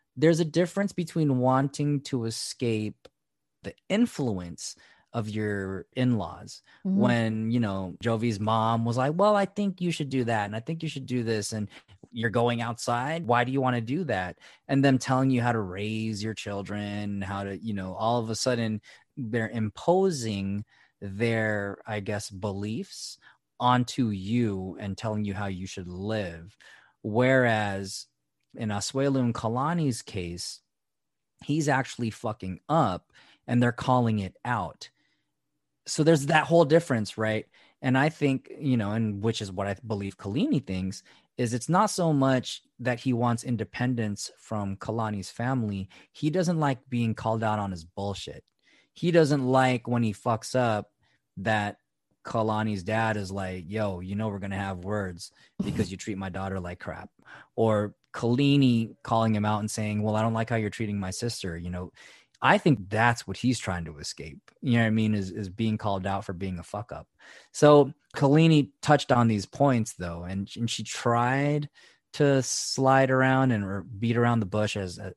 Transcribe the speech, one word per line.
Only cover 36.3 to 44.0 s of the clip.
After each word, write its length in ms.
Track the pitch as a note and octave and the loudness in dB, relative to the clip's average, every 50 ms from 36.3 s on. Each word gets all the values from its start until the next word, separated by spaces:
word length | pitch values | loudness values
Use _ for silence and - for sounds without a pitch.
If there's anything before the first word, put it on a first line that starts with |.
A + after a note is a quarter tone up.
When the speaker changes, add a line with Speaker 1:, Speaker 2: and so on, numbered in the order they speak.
| E3 D#3 D3 | 4 4 4
Speaker 1:
whole 220 | C#3 E3+ E3+ E3 | 6 6 6 6
difference, 500 | C3+ D#3 E3 E3 - C3 A2 G#2 - - | 8 6 4 4 4 0 0 -2 -4 -4
right? 300 | G#2+ A2 A2 G#2+ G#2+ - _ _ _ _ _ _ - | -2 -2 0 0 -2 -4 _ _ _ _ _ _ -4
And 160 | - C3 B2+ | 0 2 2
I 140 | C3 C#3+ D#3 | 4 2 2
think, 420 | D#3 - D3 C#3 C3+ C3+ - - - - | 0 0 0 0 0 -2 -6 -10 -12 -6
you 160 | C#3+ C#3 B2+ | -2 0 0
know, 160 | A#2 G2+ G2+ | 0 0 0
and 300 | G#2+ A2+ A2+ G#2+ G2+ G2 | -2 -2 -2 -2 -2 -2
which 180 | G2+ A#2 A2 - | -2 -2 -2 -2
is 100 | A2 G2 | -4 -6
what 160 | F#2 F#2+ G2 | -4 -4 -4
I 80 | G2+ G2 - - | -4 -4 -6 -6
believe 320 | G#2+ A2 G2+ G2 G2 - - | -6 -6 -4 -6 -8 -8 -8
Kalini 460 | - G2 G#2 D3 A#3 D#4+ B3+ C#3 - | -8 -4 -2 -2 0 0 0 0 -2
thinks, 380 | - F#2+ F#2 F#2+ F#2+ F#2 - - _ - _ _ _ _ - | -2 -4 -4 -4 -4 -6 -10 -14 _ -20 _ _ _ _ -4
is 160 | B2 A2 A#2+ | -4 -2 -2
it's 140 | A#2+ - - | -4 -2 0
not 160 | E3 F#3+ A3 - | 2 2 2 2
so 240 | - - F3 D#3+ | 0 0 0 2
much 500 | D3 C#3 C3+ C3+ C3 B2+ - - - - _ _ _ - | 4 4 4 4 2 2 0 -4 -10 -14 _ _ _ -6
that 200 | A#2+ B2+ B2 A2+ | -2 -2 -2 -2
he 140 | - C3+ B2 | 0 0 0
wants 280 | A#2 A#2+ A#2+ A#2 A#2 | 2 2 0 0 0
independence 880 | - C3 A#2+ G#2 G#2+ - - - C3 C3 B2+ A#2 | -2 -4 -4 -4 -4 -6 -4 -2 -2 0 0 -2